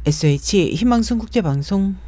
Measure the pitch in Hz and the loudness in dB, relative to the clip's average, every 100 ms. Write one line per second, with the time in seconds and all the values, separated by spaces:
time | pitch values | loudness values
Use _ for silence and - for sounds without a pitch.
0 | - 151 156 143 - 202 165 160 240 240 | 0 0 2 0 2 2 2 0 2 2
1 | 226 240 226 240 165 139 143 196 196 190 | 2 -2 -2 -2 0 -2 -2 0 -2 -4